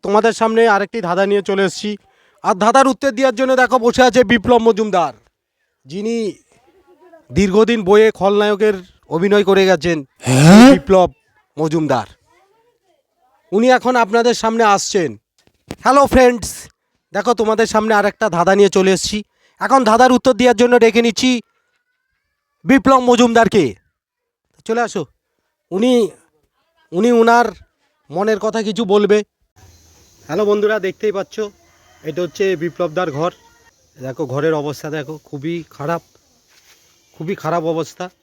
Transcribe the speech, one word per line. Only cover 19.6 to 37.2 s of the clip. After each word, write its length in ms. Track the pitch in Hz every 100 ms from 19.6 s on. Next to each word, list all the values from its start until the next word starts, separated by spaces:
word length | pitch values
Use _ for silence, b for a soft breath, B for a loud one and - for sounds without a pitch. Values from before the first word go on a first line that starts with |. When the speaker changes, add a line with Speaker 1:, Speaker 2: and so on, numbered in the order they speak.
| 202
Speaker 1:
এখন 140 | 269 226
ধাঁধার 220 | 226 254 247
উত্তর 160 | - 214
দেওয়ার 180 | 247 226
জন্য 120 | 247 247
ডেকে 180 | 226 214 233
নিচ্ছি 240 | 208 254 247 - _ _ _ _ _ _ _ _ _ _ _ 160
বিপ্লব 360 | 262 226 269 247
মজুমদারকে। 540 | 247 240 233 226 220 139 95 _ _ _ _ _ _ _ _ -
চলে 140 | 226 233
আসো, 140 | 202 147 _ _ _ _ _ _ 180
উনি, 160 | 240 247 196 - _ _ _ _ _ _ _
উনি 180 | 170 226 240
উনার 260 | 233 233 233 - _ _ _ _ _
মনের 300 | 147 214 214 214
কথা 140 | 220 214
কিছু 160 | 196 220
বলবে। 240 | 208 208 208 208 _ _ _ _ _ _ _ _ _ _
হ্যালো 160 | 160 208
বন্ধুরা, 280 | 208 208 214 185
দেখতেই 260 | - 214 196
পাচ্ছ 180 | 190 - 214 196 _ _ _ _
এটা 160 | 156 156 175
হচ্ছে 200 | - 190 180
বিপ্লবদার 480 | 170 - 175 151 175 139
ঘর। 140 | 170 - _ _ _ _ _ _
দেখো 260 | 131 127 147
ঘরের 200 | 131 151 156
অবস্থা 260 | 143 139 156 151
দেখো, 180 | 139 156 _
খুবই 280 | 143 151 170 160 _
খারাপ, 260 | 143 170 _ _ _ _ _ _ _ _ _ _ _
খুবই 200 | _